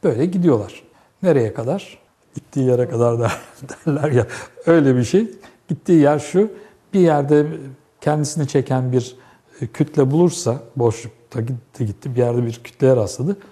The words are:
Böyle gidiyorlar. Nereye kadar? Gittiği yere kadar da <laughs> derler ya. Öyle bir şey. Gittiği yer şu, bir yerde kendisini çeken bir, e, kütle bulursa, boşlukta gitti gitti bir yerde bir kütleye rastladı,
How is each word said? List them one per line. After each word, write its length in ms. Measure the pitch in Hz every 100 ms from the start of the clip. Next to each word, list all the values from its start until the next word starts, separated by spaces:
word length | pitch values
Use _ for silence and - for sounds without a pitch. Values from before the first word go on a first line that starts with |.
Böyle 220 | 175 117 175
gidiyorlar. 580 | 180 175 113 92 - - _ _ _
Nereye 300 | 185 139 107
kadar? 440 | - 117 190 - - _ _ _ -
Gittiği 300 | - 143 127
yere 240 | 123 123
kadar 300 | 117 120 117
da 120 | 113 - - -
<laughs> 300 | 135 - 160
derler 260 | 143 147
ya. 160 | 123 117 - - - -
Öyle 300 | 165 135 127
bir 80 |
şey. 280 | 117 190 226 - - _ -
Gittiği 340 | 143 - 165
yer 180 | 143 147
şu, 320 | - 185 214 - - _ _
bir 60 | 196
yerde 480 | 170 147 139 147 151 160 135 131 _ _
kendisini 460 | 147 151 143 160 135
çeken 440 | 139 131 131 127
bir, 240 | 127 - - _ _ _ -
e, 60 | 120
kütle 440 | - 151 147 135
bulursa, 440 | 156 175 - 117 139 - 127
boşlukta 680 | 117 - 110 - _ 123
gitti 440 | 117 123 - - 107
gitti 300 | - 143 123
bir 40 |
yerde 260 | 120 120 117
bir 80 |
kütleye 420 | 117 - - 131 123
rastladı, 420 | 98 - 156 196 -